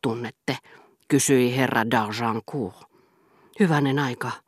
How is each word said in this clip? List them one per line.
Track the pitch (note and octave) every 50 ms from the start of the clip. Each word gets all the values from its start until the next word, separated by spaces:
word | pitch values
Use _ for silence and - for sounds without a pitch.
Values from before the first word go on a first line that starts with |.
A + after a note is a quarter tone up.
tunnette?", | - B2+ A2+ A#2+ A#2+ A2 - _ _ - C3+ - - - - - - _ _ _ _ -
kysyi | D3 C3+ - - C#3 B2+ B2 B2 B2
herra | C3+ C3 A#2 - A#2
d'Argencourt. | A2 A#2 B2+ A#2 G#2+ G#2 G#2+ A2+ A#2+ A2+ A2 A2+ - - - C#3+ G#2+ F2+ - - - - _ _ _ _ _ _ _ _ _ _ _ _ - -
"Hyvänen | G#3 E3 D#3 D3 C#3+ C3+ C3+ D3
aika, | C#3+ B2+ A#2+ - - B2 - - -